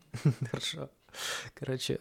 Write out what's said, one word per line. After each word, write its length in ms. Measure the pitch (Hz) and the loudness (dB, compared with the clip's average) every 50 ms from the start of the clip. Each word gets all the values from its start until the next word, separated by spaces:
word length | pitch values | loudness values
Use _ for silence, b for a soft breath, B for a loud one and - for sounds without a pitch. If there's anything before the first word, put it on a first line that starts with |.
| - - - | -14 -10 -2
<laughs> 380 | - - 151 117 - 127 117 | 4 6 4 6 4 2 -2
Хорошо. 380 | - - - - - 160 - - - _ _ - B B B B B B B B B | -2 -2 -2 -2 -2 -4 -6 -8 -10 _ _ -16 B B B B B B B B B
Короче, 460 | - - - 131 127 - - 135 - | -6 -4 -2 -2 0 2 0 0 0